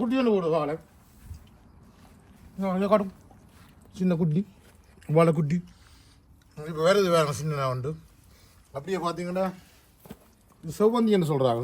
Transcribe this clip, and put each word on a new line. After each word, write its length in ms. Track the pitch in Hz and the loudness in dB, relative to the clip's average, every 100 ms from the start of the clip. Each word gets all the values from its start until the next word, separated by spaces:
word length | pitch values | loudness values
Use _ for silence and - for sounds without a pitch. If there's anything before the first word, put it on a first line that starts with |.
குட்டி 180 | 233 262 | 0 0
ஒண்ணு 140 | 240 | 2
போடுது 220 | 202 165 160 | 2 0 0
வாழை. 180 | 147 160 - _ _ - - - - - - - - - - - - - - - | -2 -6 -12 _ _ -20 -20 -20 -20 -20 -20 -20 -20 -20 -20 -20 -20 -20 -20 -8
இங்க, 120 | 190 185 | -4 -2
இங்க 120 | 202 | 2
காட்டும். 200 | 208 196 - - - - - - - - - | 2 0 -8 -20 -20 -20 -20 -20 -20 -20 -4
சின்ன 160 | 185 165 | 0 2
குட்டி, 200 | 175 156 202 - - - _ - - 156 | 2 0 -4 -10 -20 -20 _ -20 0 4
வாழைக்குட்டி. 420 | 165 160 147 175 - - - - - _ _ - _ - 151 | 4 4 0 -2 -6 -18 -20 -20 -20 _ _ -20 _ -16 -12
இப்ப 100 | 156 165 | -2 2
வருது 220 | 202 190 170 | 4 4 2
வேற 160 | 147 | 2
சின்ன 360 | 123 156 143 135 | -2 -4 -4 -4
உண்டு. 180 | 127 131 160 - - _ - _ _ _ 135 | -4 -6 -10 -14 -20 _ -20 _ _ _ -14
அப்படியே 220 | 165 190 | -6 -4
பாத்தீங்கன்னா, 400 | 170 165 175 185 190 - - _ _ _ - - _ _ _ _ | -4 -4 -6 -4 -4 -6 -18 _ _ _ -20 -20 _ _ _ _
இது 100 | 165 - | -14 0
செவ்வந்தி 360 | 214 240 226 202 | 2 2 2 2
என்று 140 | 151 | 2
சொல்றாங்க. 300 | 143 131 117 | 2 2 0